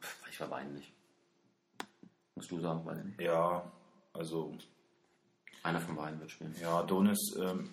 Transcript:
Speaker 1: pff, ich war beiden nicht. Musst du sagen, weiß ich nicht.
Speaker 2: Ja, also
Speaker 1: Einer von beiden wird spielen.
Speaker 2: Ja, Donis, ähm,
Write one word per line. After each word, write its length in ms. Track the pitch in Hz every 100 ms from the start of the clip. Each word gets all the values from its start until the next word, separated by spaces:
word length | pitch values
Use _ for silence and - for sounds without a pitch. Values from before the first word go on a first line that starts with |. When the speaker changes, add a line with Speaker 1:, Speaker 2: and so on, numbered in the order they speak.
Speaker 1:
pff, 160 | - - -
ich 100 | -
war 80 | 71
beiden 260 | 67 69
nicht. 180 | 71 - _ _ _ _ _ _ _ _ - - _ - _ _
Musst 160 | - -
du 100 | 87
sagen, 240 | 85 82
weiß 140 | 82 82
ich 60 |
nicht. 160 | - -
Speaker 2:
Ja, 500 | 85 82 85 87 87 - - _ _
also 400 | 85 80 82 80 - - _ _ _ _ _ _ _ - -
Speaker 1:
Einer 180 | 82 85
von 140 | 85 78
beiden 220 | 76 78
wird 100 | 80
spielen. 240 | - 80 80
Speaker 2:
Ja, 220 | 85 85
Donis, 540 | 85 95 104 101 - -
ähm, 300 | 92 95 -